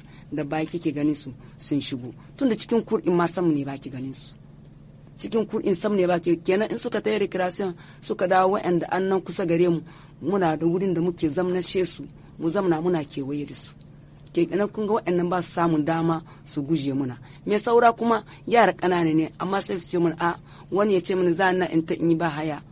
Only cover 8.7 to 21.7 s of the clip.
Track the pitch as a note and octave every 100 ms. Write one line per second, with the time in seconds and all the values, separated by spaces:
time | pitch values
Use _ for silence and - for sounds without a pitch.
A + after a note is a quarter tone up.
8.7 | F3 - F#3 F#3+ F#3+ F3 E3+ F3 E3+ F3
9.7 | E3 E3 - - - C#3+ G3 E3+ D#3 E3
10.7 | F3 G3 E3 F3 F3 D#3+ D3 F3+ F3+ E3+
11.7 | F#3+ F3 - C#3+ - - - D#3+ F#3+ F#3+
12.7 | D#3 F3 E3+ C#3+ - C3+ D3 C#3+ C3 -
13.7 | - - - - - - E3+ E3 E3+ G#3
14.7 | - G#3 A3 - F3+ F3 F3+ E3+ - E3+
15.7 | D#3 D3+ E3 E3 D#3+ - - - D3+ C#3
16.7 | D#3+ C#3 C3+ C3 A#2+ - - F#3 G3+ B3
17.7 | A#3 A#3 A#3 A#3 A3 - - - A#3 F#3+
18.7 | - F3+ F3 E3 D#3 D#3 - F3+ G3 F#3+
19.7 | F#3+ - F3+ E3+ E3 E3+ - - - -
20.7 | F#3 G#3+ F#3 F3 F#3 F3+ E3+ F#3+ F#3 F3